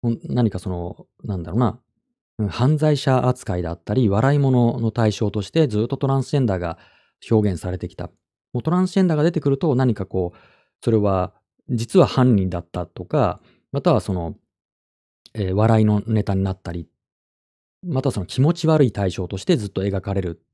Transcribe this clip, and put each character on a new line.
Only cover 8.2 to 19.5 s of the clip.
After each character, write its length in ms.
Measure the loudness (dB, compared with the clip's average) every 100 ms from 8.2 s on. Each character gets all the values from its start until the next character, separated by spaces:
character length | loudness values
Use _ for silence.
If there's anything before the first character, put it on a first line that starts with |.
| _ _ _
も 80 | -6
う 20 |
ト 80 | -2
ラ 100 | 0
ン 60 | 0
ス 60 |
ジ 80 | 2
ェ 20 |
ン 40 | 2
ダ 80 |
ー 20 | 2
が 80 |
出 80 | 0
て 80 | 0
く 100 | 0
る 80 | 0
と 160 | 2
何 200 | 2 2
か 120 | 0 -4
こ 260 | -4 -4
う、 40 | -6 _ _ _ _
そ 100 | 0
れ 60 | 2
は 380 | 2 0 -2 _ _ _ -6
実 280 | -4 0 4
は 80 | 4
犯 300 | 4 4 4
人 140 | 2
だ 100 | -4
っ 60 | -8
た 200 | -8 -10
と 180 | -12
か、 360 | -4 0 0 -2 _ _ _
ま 80 | -4
た 140 | 2
は 60 | 0
そ 120 | 0
の、 240 | -4 -4 -10 _ _ _ _ _ _ _ _ _
え 180 | -6 -2
ー、 20 |
笑 280 | 2 4 4
い 20 | 4
の 160 | 2 0
ネ 180 | -2
タ 100 | 0
に 80 | -2
な 100 | -2
っ 80 | -4
た 120 | -8
り、 140 | -10 -12 _ _ _ _ _ _ _ _ _
ま 200 | -6 -2
た 80 | -2
は 20 |
そ 80 | -2
の 60 | -6
気 160 | 0
持 100 | 2
ち 140 | 2 2
悪 180 | 4
い 80 | 2
対 180 | 2 -2
象 180 | -2 -6
と 100 | -8
し 80 |
て 100 | -2